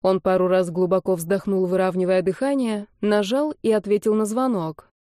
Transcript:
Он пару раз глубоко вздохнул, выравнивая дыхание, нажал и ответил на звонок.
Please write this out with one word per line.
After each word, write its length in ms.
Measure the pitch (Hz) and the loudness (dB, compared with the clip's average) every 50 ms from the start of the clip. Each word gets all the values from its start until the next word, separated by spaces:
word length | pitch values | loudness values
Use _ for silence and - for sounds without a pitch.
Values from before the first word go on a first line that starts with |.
Он 200 | - 185 190 185 | 2 2 0 2
пару 260 | _ 190 185 185 180 | _ 0 2 2 2
раз 240 | 185 185 185 185 175 | 2 2 2 0 0
глубоко 440 | 165 175 185 170 190 185 - 196 185 | 0 -2 0 2 0 0 0 0 -2
вздохнул, 500 | 170 165 165 196 190 - 208 196 190 185 | -2 0 -2 -4 -2 -2 -2 0 0 0
выравнивая 560 | 175 185 185 185 185 180 185 185 180 185 185 | 0 2 0 0 0 0 0 0 2 0 0
дыхание, 680 | 175 190 185 - 262 277 285 269 254 226 214 208 208 _ _ _ | 0 -2 -2 -2 -2 -2 0 0 0 -2 -4 -6 -8 _ _ _
нажал 520 | - 208 208 208 208 190 240 269 294 302 294 _ | 0 0 2 2 0 0 -2 -2 -2 -2 -4 _
и 100 | - 220 | 0 0
ответил 420 | 214 214 190 196 208 202 - 220 214 | 0 0 2 0 0 0 2 0 0
на 120 | 214 214 | 0 0
звонок. 680 | 208 220 240 262 262 233 190 165 160 156 - - _ _ _ | -2 -2 -2 0 0 0 -2 -2 -4 -8 -10 -18 _ _ _